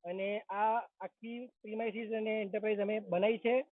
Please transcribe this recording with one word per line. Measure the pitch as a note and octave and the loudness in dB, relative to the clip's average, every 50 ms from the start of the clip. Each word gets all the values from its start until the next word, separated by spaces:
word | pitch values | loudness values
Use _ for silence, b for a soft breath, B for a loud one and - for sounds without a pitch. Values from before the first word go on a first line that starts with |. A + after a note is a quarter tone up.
| - | -6
અને | F3 F3+ F#3+ G3 G3+ G#3 G#3+ | -6 -4 -2 -2 -2 -2 -4
આ | - - G3 G3+ G#3 A3 A3 A#3 C#4 - _ _ | -4 -4 0 2 2 4 4 2 0 -4 _ _
આખી | F#3+ F#3+ _ _ - A3+ A#3 A#3+ B3 B3 _ _ - | -12 -12 _ _ -12 -10 -8 -8 -10 -12 _ _ -10
પ્રિમાઇસીસ | G#3+ G#3+ A3 A3+ A3+ G3 A3+ A#3 G#3+ | -8 -4 -2 -2 -2 -2 -4 -4 -4
અને | A3+ A3 A3 A3 G#3+ A3 | -2 -2 0 0 0 0
એન્ટરપ્રાઇઝ | G#3+ G3 F3+ G#3+ G3+ G#3+ G#3+ G3+ | -2 -2 -4 -2 0 0 2 2
અમે | G3+ G3+ G#3+ A3 | 2 0 0 -2
બનાવી | G#3 F#3+ F3 F3 G3 G#3+ A#3 | -2 0 2 4 4 4 4
છે | A3 - A#3 B3 C4 C#4+ _ | 2 2 2 2 2 0 _